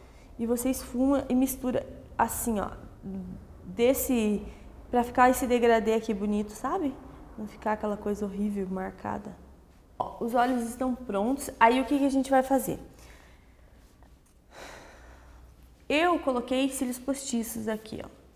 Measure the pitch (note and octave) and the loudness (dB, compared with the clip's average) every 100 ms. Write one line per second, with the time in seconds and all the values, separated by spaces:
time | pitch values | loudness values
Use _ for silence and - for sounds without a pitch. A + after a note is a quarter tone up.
0 | - - - - A3+ A#3+ B3+ B3+ - A#3+ | -20 -20 -18 -6 -2 0 0 -2 -4 0
1 | C4+ C#4 - B3+ C4 - B3+ - - - | 4 2 2 2 2 0 -2 -2 -4 -12
2 | - - A3+ - A#3+ G#3 F#3 - - - | -8 -2 0 0 -2 -2 -2 -8 -16 -14
3 | G3 F#3+ F#3 - - - - F#3+ A#3+ C4+ | -10 -10 -10 -14 -16 -16 -10 2 4 4
4 | - A#3+ G#3+ G3+ - - - - - A#3+ | 2 2 2 0 -4 -14 -18 -18 -2 0
5 | A#3+ - B3+ B3+ B3 B3 A#3 A3+ G#3+ A3 | 2 6 6 6 2 4 6 6 4 0
6 | A3 G3 G#3 G#3 G#3 - C4 F#4+ C#4+ - | 0 -2 0 0 -2 -6 -4 -2 -2 -6
7 | - - - - G#3+ - G#3+ G#3+ G#3+ G#3 | -14 -18 -18 -14 -14 -6 -2 -2 -2 -4
8 | G#3 G3+ G3+ F#3+ G#3 G3+ F#3 F#3 F#3+ - | -4 -4 -4 -2 -2 -2 -4 -4 -6 -8
9 | G#3 G#3 G3+ F3+ - - - - - - | -6 -6 -8 -16 -20 -20 -20 -20 -18 -6
10 | - - A#3 B3 B3 B3 A#3 - B3+ A#3 | -6 -4 0 2 4 2 -2 -2 -2 -2
11 | B3 G3 A3 C4+ - - A#3 B3+ C4 C#4+ | -2 0 0 0 -4 4 6 6 4 2
12 | C#4 C4+ C4 C4+ C4 C4 G3 D3+ - - | 4 2 4 4 4 2 2 -6 -10 -20
13 | - - - - - - - - - - | -20 -20 -20 -20 -20 -20 -20 -20 -20 -20
14 | - - _ _ _ - - - - - | -20 -20 _ _ _ -20 -18 -18 -20 -20
15 | - - - - - - - - - C#4+ | -20 -20 -20 -20 -20 -20 -20 -16 -2 2
16 | F4 E4 C#4 B3 A#3+ C4 C4+ C4+ B3 B3 | 4 2 0 -2 0 0 0 0 -4 -4
17 | - C4+ - A#3 A3+ A#3 A3 G#3+ - - | -4 -4 -2 -4 -4 -6 -4 -6 -6 -12
18 | - - - | -12 -18 -20